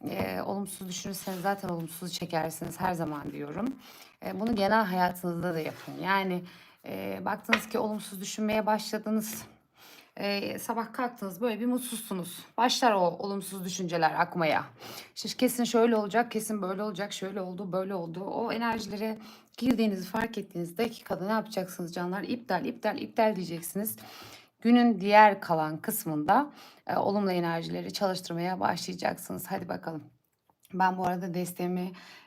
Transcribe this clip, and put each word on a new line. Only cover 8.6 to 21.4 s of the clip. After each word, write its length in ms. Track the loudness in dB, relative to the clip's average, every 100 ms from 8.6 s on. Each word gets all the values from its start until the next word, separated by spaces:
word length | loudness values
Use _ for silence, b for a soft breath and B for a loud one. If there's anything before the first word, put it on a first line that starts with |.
| 2
başladınız. 800 | 0 0 -6 -2 -2 -2 -8 -12 -20 _ B B B B -8
E, 420 | -4 -2 -4 -4
sabah 340 | 6 6 6
kalktınız, 480 | 0 -2 0 -6 0
böyle 200 | 2 4
bir 60 | 4
mutsuzsunuz. 720 | 4 2 -6 -4 -4 -4 -8 -8 4
Başlar 360 | 4 6 6
o 80 | 8
olumsuz 640 | 6 4 -2 -4 -4 -6
düşünceler 560 | -6 -2 0 4 4 4
akmaya. 440 | 2 2 2 2 0 -12 B B B -10
İşte 120 | -6
kesin 360 | 2 2 2
şöyle 320 | 2 4 6 4
olacak, 340 | 2 0 0
kesin 320 | 0 -4 -4
böyle 200 | -2 -2
olacak, 300 | -4 -4 -6
şöyle 280 | -6 -6 -6
oldu, 320 | -6 -6 -4
böyle 220 | -2 -2
oldu. 300 | -4 -6 -6
O 280 | -6 -2 -2
enerjilere 640 | 0 0 -2 -4 -4 -4 -6 B B B -2
girdiğinizi 480 | 2 4 4 2 -2
fark 320 | -2 -2 -4
ettiğiniz 400 | -6 -6 -6 -2
dakikada 480 | -2 -4 -6 -4 0
ne 60 |
yapacaksınız 640 | 0